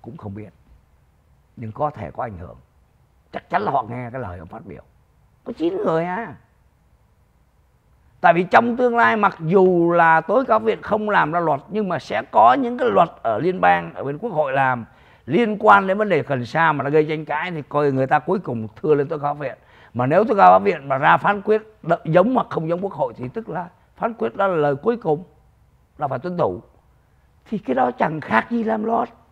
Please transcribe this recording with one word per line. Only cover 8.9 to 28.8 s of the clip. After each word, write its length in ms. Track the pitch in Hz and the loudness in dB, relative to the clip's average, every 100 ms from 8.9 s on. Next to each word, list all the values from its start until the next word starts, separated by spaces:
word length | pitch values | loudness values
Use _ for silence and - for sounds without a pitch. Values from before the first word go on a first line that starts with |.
| 233 | 4
lai, 200 | 226 220 | 2 4
mặc 200 | 202 - | 0 0
dù 520 | 160 190 185 180 170 | 2 4 6 4 4
là 300 | 175 165 160 | 4 6 4
tối 240 | 160 214 254 | 4 0 2
cao 140 | 220 | 2
viện 220 | 220 185 | 2 -4
không 280 | - 208 214 | -2 -2 2
làm 220 | 190 151 | 2 2
ra 80 | 170 | 0
luật, 220 | 165 139 - | 0 -2 -4
nhưng 200 | 202 196 | -6 -4
mà 100 | 170 | -4
sẽ 220 | - 208 226 | -4 -6 0
có 220 | 220 226 | 6 6
những 240 | 262 240 247 | 6 0 -2
cái 120 | 254 | 0
luật 200 | 190 170 - | 2 2 0
ở 180 | 117 107 | -4 -2
liên 220 | 160 180 | -2 2
bang, 320 | 175 175 165 | 2 2 -2
ở 100 | 90 | -10
bên 140 | 123 147 | -8 -8
quốc 140 | 233 | -6
hội 220 | 156 143 | -4 -2
làm 320 | 135 135 123 110 _ _ _ - | 0 0 -2 -8 _ _ _ -2
liên 320 | 160 240 208 | 0 0 2
quan 280 | 214 202 190 | 4 4 4
đến 100 | 196 | -2
vấn 120 | 214 | 0
đề 140 | 160 | 0
cần 220 | 127 135 120 | 0 -4 -2
sa 260 | 156 165 | 0 0
mà 120 | 147 | 0
nó 60 | 139 | 2
gây 160 | 156 151 | 2 2
tranh 160 | 156 151 | -4 -6
cãi, 260 | 147 180 | -6 -6
thì 100 | 165 135 | -8 -4
coi 220 | 147 147 | 0 0
người 160 | 135 131 | 0 0
ta 120 | 151 | 0
cuối 200 | 151 196 | 0 -4
cùng 280 | - 120 110 - | -4 -8 -10 -6
thưa 200 | 156 143 | 0 0
lên 120 | 139 | 0
tối 120 | 156 | -4
cao 140 | 143 | -6
viện. 240 | 143 139 - _ - - | -6 -8 -10 _ -20 -12
Mà 120 | 117 127 | -4 0
nếu 180 | 165 | 2
tối 140 | 220 202 | 2 4
cao 220 | 180 190 | 6 6
viện 300 | 196 180 139 | 4 -2 -4
mà 80 | 135 | 0
ra 200 | 156 165 | 4 4
phán 240 | 156 208 | 2 -2
quyết 200 | 208 214 214 _ | 0 -2 -2 _
đ-, 140 | - 170 - | -4 -2 2
giống 280 | 160 202 | 2 4
hoặc 140 | 254 - | 0 -2
không 200 | - 160 | -6 -4
giống 140 | 170 | -4
quốc 100 | 196 | -6
hội 200 | 160 131 113 | -6 -6 -6
thì 100 | 127 | -10
tức 220 | 226 220 | -10 -10
là 200 | 165 175 _ _ _ | -10 -10 _ _ _
phán 180 | 220 | -8
quyết 220 | 226 226 226 | -4 -6 -2
đó 120 | 196 | -2
là 80 | 170 | 2
lời 200 | 147 139 | 0 0
cuối 220 | 220 233 | -2 -2
cùng, 260 | 165 151 185 _ _ _ _ _ _ - | -2 -4 -6 _ _ _ _ _ _ -8
là 100 | 147 | -6
phải 120 | 131 | -6
tuân 180 | 175 175 | -6 -2
thủ. 240 | 120 92 - _ _ _ _ _ _ _ _ | -2 -4 -14 _ _ _ _ _ _ _ _
Thì 120 | 214 | -8
cái 180 | - 254 | -4 0
đó 160 | 247 | -2
chẳng 300 | 240 170 156 | -2 -4 -4
khác 260 | - 220 - | -2 -2 -2
gì 140 | 233 | -4
làm 200 | 220 220 | -2 -4